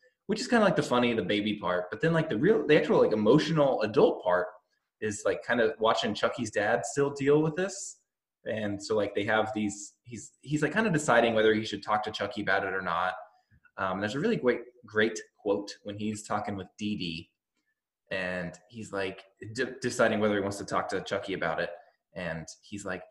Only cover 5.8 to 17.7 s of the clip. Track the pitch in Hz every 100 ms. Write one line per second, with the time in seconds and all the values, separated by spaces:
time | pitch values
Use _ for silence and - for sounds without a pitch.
5.8 | 110 113 113 101 117 - 107 104 104 117
6.8 | - 143 139 139 139 151 160 165 196 -
7.8 | - - _ _ _ _ - 107 104 98
8.8 | - 107 101 101 104 110 107 107 104 -
9.8 | - _ - 110 - _ 131 147 156 208
10.8 | 226 156 - 120 117 110 110 107 110 101
11.8 | - 107 110 - 101 104 98 98 98 95
12.8 | 90 85 92 - - _ _ _ _ 101
13.8 | 95 95 104 135 220 208 123 113 - _
14.8 | 104 107 110 - - _ 101 101 101 -
15.8 | 104 101 107 107 - 104 107 98 92 -
16.8 | 104 104 87 82 - _ _ _ _